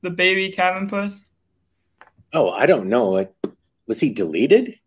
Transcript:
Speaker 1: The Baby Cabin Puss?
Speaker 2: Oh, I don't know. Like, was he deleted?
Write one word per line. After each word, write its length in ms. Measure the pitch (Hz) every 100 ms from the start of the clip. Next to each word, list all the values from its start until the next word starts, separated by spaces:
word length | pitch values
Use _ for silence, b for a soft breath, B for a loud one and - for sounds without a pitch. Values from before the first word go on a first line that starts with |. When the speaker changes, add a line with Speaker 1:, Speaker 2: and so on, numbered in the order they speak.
Speaker 1:
The 80 | 180
Baby 380 | 175 185 190 190
Cabin 360 | 190 185 185 196
Puss? 380 | 202 202 196 _ _ _ _ _ _ _ _ - _ _
Speaker 2:
Oh, 180 | 160 104
I 140 | 87 139
don't 220 | 156 98
know. 220 | 117 190
Like, 240 | 190 190 _ - _ _ _ -
was 140 | 113
he 100 | 147
deleted? 680 | 104 87 - 135 214 240 -